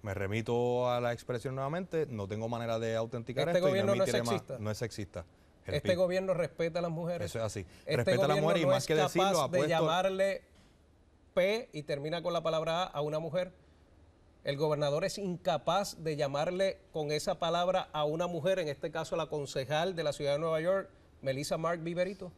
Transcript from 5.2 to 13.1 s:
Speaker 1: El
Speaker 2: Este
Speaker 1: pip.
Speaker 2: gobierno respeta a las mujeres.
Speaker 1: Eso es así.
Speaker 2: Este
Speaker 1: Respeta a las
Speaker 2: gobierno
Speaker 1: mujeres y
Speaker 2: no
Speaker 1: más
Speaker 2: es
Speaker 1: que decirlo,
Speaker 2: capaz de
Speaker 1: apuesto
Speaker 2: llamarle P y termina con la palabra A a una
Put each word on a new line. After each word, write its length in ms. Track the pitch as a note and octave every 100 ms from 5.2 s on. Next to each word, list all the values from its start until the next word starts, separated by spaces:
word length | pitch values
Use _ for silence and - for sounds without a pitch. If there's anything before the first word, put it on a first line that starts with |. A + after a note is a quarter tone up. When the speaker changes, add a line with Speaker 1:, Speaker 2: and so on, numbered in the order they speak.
| F2 - - - -
Speaker 1:
El 80 | D3
Speaker 2:
Este 140 | G3+
Speaker 1:
pip. 80 | F3+
Speaker 2:
gobierno 360 | F#3 F#3 F#3+
respeta 460 | F3 D#3 - E3+ E3+
a 20 |
las 100 | F3
mujeres. 340 | E3 E3+ F3 E3+
Speaker 1:
Eso 140 | A#2
es 60 | A2
así. 140 | G#2 F#2 -
Speaker 2:
Este 160 | - A#2+
Speaker 1:
Respeta 280 | A#2 - C#3+
a 20 |
las 120 | D3
Speaker 2:
gobierno 20 |
Speaker 1:
mujeres 220 | D#3 E3+
y 20 | D3+
Speaker 2:
no 60 |
Speaker 1:
más 120 | C3+
Speaker 2:
es 40 | -
Speaker 1:
que 80 | D#3
decirlo, 300 | - E3+ F#3+
Speaker 2:
capaz 120 | F3+
de 80 | C3
Speaker 1:
apuesto 220 | E3 D3
Speaker 2:
llamarle 760 | E3 D#3 E3+ F#3+ F#3+ G3 F#3+ - - - - _ _ _ _ - -
P 340 | F#3 A3 -
y 100 | D3+
termina 400 | C#3+ C#3+ D3+ E3+
con 100 | E3+
la 80 | E3+
palabra 420 | D#3+ D#3+ D#3 E3
A 20 | F#3
a 160 | D3
una 180 | D3